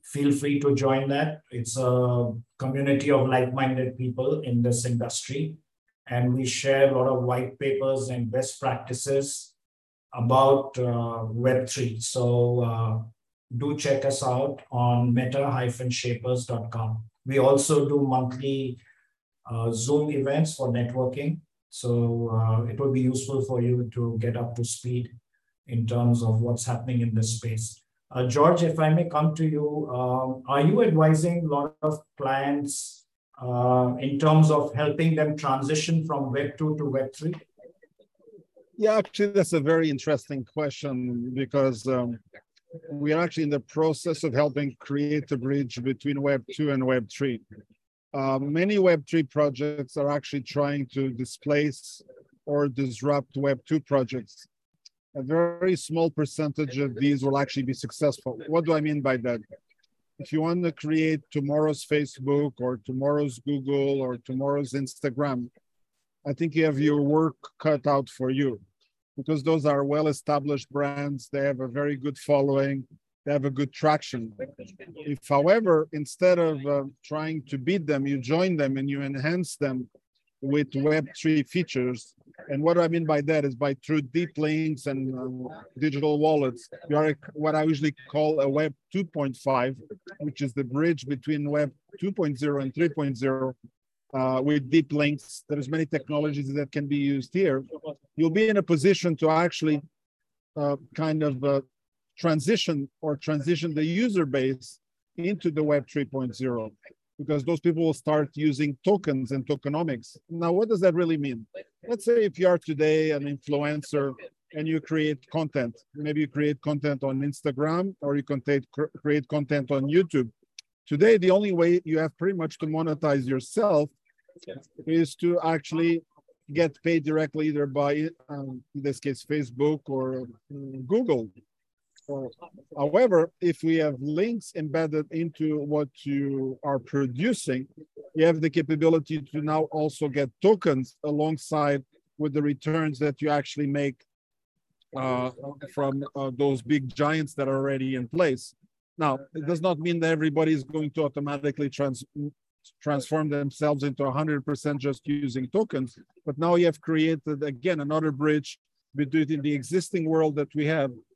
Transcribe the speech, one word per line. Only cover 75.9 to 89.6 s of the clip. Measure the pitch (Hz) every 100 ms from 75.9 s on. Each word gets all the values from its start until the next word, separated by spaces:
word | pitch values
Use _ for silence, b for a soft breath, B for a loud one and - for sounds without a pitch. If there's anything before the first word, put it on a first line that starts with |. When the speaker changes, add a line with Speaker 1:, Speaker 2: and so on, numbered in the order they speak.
Speaker 2:
instead | 151 143 - 180 175
of, | 165 147 139
uh, | 143 135 131
trying | - 151 156 160 -
to | 143
beat | 127 190 147
them, | 143 139
you | 139 120 160
join | 185 165
them | 135 135
and | 139
you | 139
enhance | 139 139 151 180 170 -
them | 143 127 123 _ _ _ _ -
with | 139 147 143 135
Web | 147 156 139 -
three | 160 151
features. | 135 180 170 135 123 120 - _ _ - -
And | 139
what | 156 170
do |
I | 165
mean | 170 156
by | 147
that | 143 156 143
is | 117
by | 143 139
through | - 156 131 165
deep | 175 -
links | 151 156 160 143 143
and, | 135 131 127
uh, | 127 127 127 - - 127
digital | 151 139 151 147
wallets, | 156 151 131 117 - - -
you | 147
are | 156
a, | 147 -
what | 151 156 151
I |
usually | 156 143 151 - -
call | 185 151 156
a | 139
Web | 139 156 - _
two | 190 185
point | 156 139 123
five, | 139 131